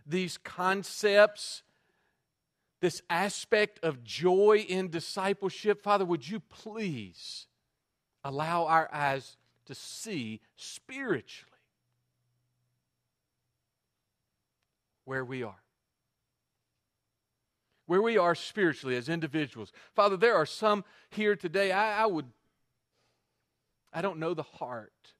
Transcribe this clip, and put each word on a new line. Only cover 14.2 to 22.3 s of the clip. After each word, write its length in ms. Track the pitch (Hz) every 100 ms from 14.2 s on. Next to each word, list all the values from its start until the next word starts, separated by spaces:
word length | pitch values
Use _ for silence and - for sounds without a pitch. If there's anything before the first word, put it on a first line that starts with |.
| _ _ _ _ _ _ _ _ 131
where 200 | 131 127
we 160 | 131
are? 220 | 113 92 _ _ _ _ _ _ _ _ _ _ _ _ _ _ _ _ _ _ _ _ _ _ -
Where 140 | 180
we 160 | 226 220
are 180 | 175 165
spiritually 600 | - - 175 135 135 123
as 140 | 120
individuals. 640 | 165 156 156 143 117 101 - - -
Father, 220 | 208 190
there 180 | 226 202
are 100 | 151
some 380 | - 214 208 - - _
here 260 | - 214 202
today, 340 | 175 180 196
I, 320 | 185 214 208
I 20 | 220
would, 200 | 165 123